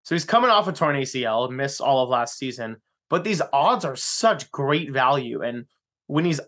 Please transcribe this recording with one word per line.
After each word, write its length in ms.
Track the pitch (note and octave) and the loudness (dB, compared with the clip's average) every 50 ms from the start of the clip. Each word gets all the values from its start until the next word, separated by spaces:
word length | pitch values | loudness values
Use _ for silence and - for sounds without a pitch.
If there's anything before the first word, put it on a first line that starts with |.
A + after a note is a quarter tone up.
| _ | _
So 100 | - E3+ | -4 -2
he's 100 | E3+ E3 | -2 0
coming 240 | - - A#3 A#3+ B3 | 2 4 4 6 6
off 180 | A3 G#3 G3+ | 4 4 4
a 60 | F#3 E3+ | 2 0
torn 240 | - E3+ D3+ C#3+ | 0 0 0 2
A 80 | C#3 C3+ | 0 -2
C 220 | B2+ - C3 B2 | -4 -4 -4 -2
L, 240 | A2+ A2 A2+ B2 B2+ | 0 0 0 0 0
missed 320 | B2+ C3 C3+ C#3 C#3 - - | -2 -4 -4 -4 -4 -2 0
all 200 | C3 C#3 C3 C3 | 2 4 4 4
of 60 | B2 | 2
last 300 | B2+ A#2+ A#2+ A#2 - - | 2 0 0 -2 -6 -8
season, 380 | C3+ C3 A#2+ B2 A#2 A2 A2+ - _ _ _ _ _ _ | -8 -8 -8 -8 -8 -10 -10 -12 _ _ _ _ _ _
but 120 | - F3+ E3+ | -2 -2 0
these 200 | A3 G#3+ D#3+ - - - | 0 0 0 0 0 2
odds 320 | C#3 D3 G3 B3 A3 F3 | 2 4 4 2 2 -2
are 120 | D3 C3 | -6 -6
such 540 | B2 - - - - - A3 G#3 D3 C#3+ - | -6 -6 -4 -2 2 2 2 2 2 -4 -10
great 400 | - - C#3 C3+ D3+ D#3 E3 C#3+ C3+ | -8 -4 0 0 0 0 -2 -2 -2
value, 500 | C3+ B2+ B2+ C#3 C#3+ B2+ A#2+ A#2+ - - | 2 2 2 2 0 -2 -6 -8 -6 -6
and 240 | A#2+ A#2+ A#2+ A#2+ - _ _ _ _ _ _ _ | -6 -6 -8 -12 -14 _ _ _ _ _ _ _
when 180 | - C#3+ D3+ E3 | -4 -2 0 0
he's 160 | F3 E3 C#3+ - | 0 0 -2 -2